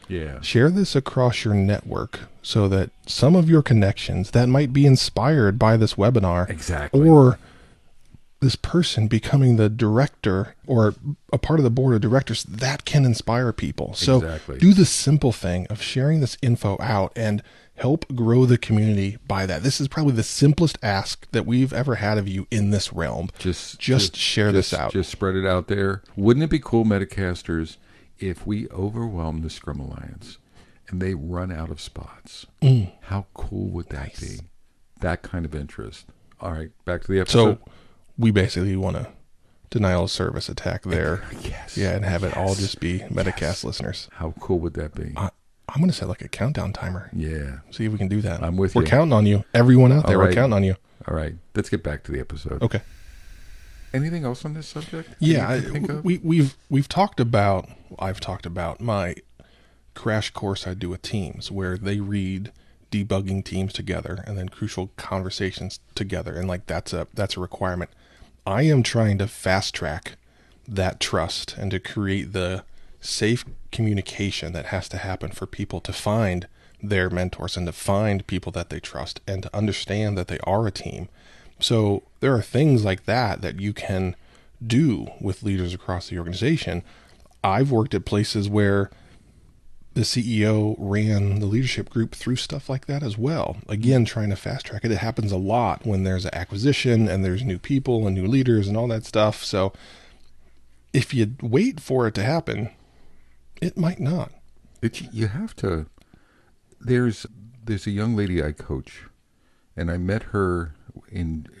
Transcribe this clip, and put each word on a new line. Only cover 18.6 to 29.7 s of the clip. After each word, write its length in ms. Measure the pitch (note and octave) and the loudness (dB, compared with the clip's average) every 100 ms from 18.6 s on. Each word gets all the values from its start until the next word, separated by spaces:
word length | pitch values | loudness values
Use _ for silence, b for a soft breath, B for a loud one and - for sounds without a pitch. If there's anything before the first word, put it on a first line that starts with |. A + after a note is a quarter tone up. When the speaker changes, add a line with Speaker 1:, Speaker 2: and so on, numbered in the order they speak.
| - G#2+ G#2+ G2+ G2 G#2+ - | 4 2 4 2 0 -4 -4
Speaker 2:
by 200 | G2 F#2+ | -2 -2
that. 160 | D#2+ | -2
This 180 | A#2+ - | -2 -2
is 80 | C#3 | -2
probably 240 | - D3+ | 0 2
the 100 | A#2 | 2
simplest 540 | G#2+ - C#3+ D3 E3 - | 0 4 4 6 2 0
ask 440 | A2 G2 - - - | -2 -2 -4 -10 -4
that 140 | A#2 F#2+ | -4 0
we've 260 | A#2+ C3 | 2 2
ever 220 | A2+ C3+ | 0 -2
had 240 | G#2+ G#2 G#2+ | -2 0 0
of 100 | G2+ | -2
you 180 | F#2+ - | -4 -4
in 180 | G#2+ G2+ | 0 2
this 220 | G2+ - | 2 -2
realm. 380 | - D#2 A1+ F2 - | -4 -4 -4 -8 -6
Speaker 1:
Just, 420 | F#2 F2 - - | -4 -4 -8 -8
Speaker 2:
Just 320 | - C3 F#2+ | 0 2 2
Speaker 1:
just 40 | - | -2
Speaker 2:
share 360 | - - G#2 | -2 2 4
this 160 | G2 F#2 | 4 2
Speaker 1:
just, 120 | - | -2
Speaker 2:
out. 100 | C2 | -2
Speaker 1:
just 180 | G2 F2 | -2 -4
spread 240 | - G2 | -4 -2
it 120 | F#2+ F#2+ | 0 0
out 220 | F#2 F2+ | 0 0
there. 340 | G2+ G2 G2 - | -2 -2 -4 -8
Wouldn't 300 | - G2+ B2+ | 0 4 4
it 60 | D#3 | 4
be 100 | D#3 | -2
cool, 240 | - A#2 | 0 2
Metacasters, 920 | A2 G2+ G2 - F#2 F2 - E2 D#2+ - b b b - | 2 2 0 -4 -4 -4 -4 -4 -4 -10 b b b -10
if 280 | F#2+ E2+ - | -8 -6 -6
we 220 | G#2+ - | -6 -6
overwhelm 720 | - G2 A2+ A#2 F#2 E2 D#2+ | -6 -6 -4 -6 -4 -4 -4
the 100 | D#2+ | -6
Scrum 300 | - - | -10 -10